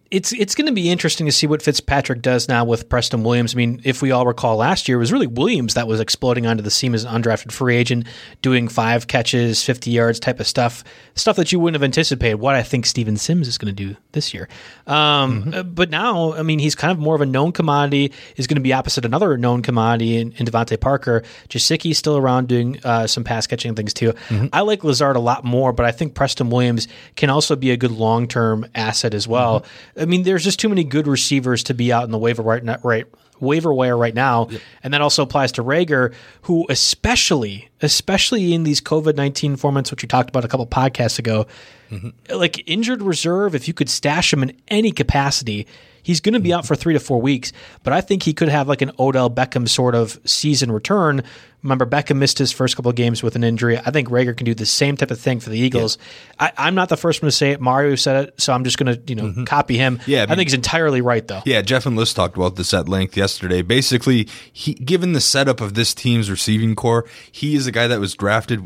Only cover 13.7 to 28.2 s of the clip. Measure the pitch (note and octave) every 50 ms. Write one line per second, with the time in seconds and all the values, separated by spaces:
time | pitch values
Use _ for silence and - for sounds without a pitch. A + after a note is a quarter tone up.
13.7 | G2 G2 G2+ G2 G2 - _ _ - D#3 C#3+ - - G2 - - - - - -
14.7 | - - _ - C#3+ D3+ D3+ D3 D3 C#3+ C3+ C3 A#2+ G#2+ G2 D3 D#3+ - F#3 F3+
15.7 | E3+ E3 F3+ E3 D3+ D#3+ G#3 B3 B3 E3+ E3 D#3+ D#3+ D#3+ D#3 D#3+ D#3 D3+ C#3+ D#3
16.7 | C#3+ - - D#3+ F#3 D#3+ D3 D3+ D#3+ D3 C#3+ C3+ C3 C3 D3 F3 E3+ - E3+ D#3
17.7 | C#3+ C#3+ C#3+ C#3+ C#3+ C#3 C#3 C3+ - - - - - - C3 - D#3 C#3+ C3 C3
18.7 | B2+ C3 C3 - - - A2+ A2+ A#2+ D#3+ G#3 F#3 C#3+ B2 A#2+ B2 A#2+ B2 A#2 -
19.7 | B2 A#2 A2 A2+ A#2 A#2 A#2 A2+ A#2 A#2 A2+ A#2 A#2 - B2+ A2+ A2 A2+ A#2 -
20.7 | A2+ G#2+ - C3+ C#3 C#3 - C3+ A#2 A2+ A#2 - - - - - - C3 - -
21.7 | - D#3+ - E3+ D3+ - - D#3 D3+ C#3 C3+ B2+ B2+ C3 B2+ B2 B2 A#2+ A#2+ A#2+
22.7 | C3 - - B2+ A#2 A#2 A2+ A2 - - A#2 - A#2+ A2+ - - C3 A#2+ - A#2+
23.7 | A2 A2 G#2 G#2 - - A#2 A2+ A2 - - - A#2 G2+ A#2+ - - D#3 G3+ G#3+
24.7 | G#3+ G3 - D3+ C3+ A#2+ D3 C#3 C3+ B2 A#2+ A#2 B2+ B2+ - A#2+ A#2+ B2 C3+ B2+
25.7 | A#2+ A2+ A#2+ A#2 A#2 - E3 D3 - - C#3 C3+ - - B2+ A#2 A#2 B2 B2 B2
26.7 | A#2+ A2+ A2+ - - - - - - - - C#3 C3+ D3+ D3 - D3+ C3 B2+ C3
27.7 | B2 A#2+ C3 A#2+ A2+ A2 A2 A2 A2+ A#2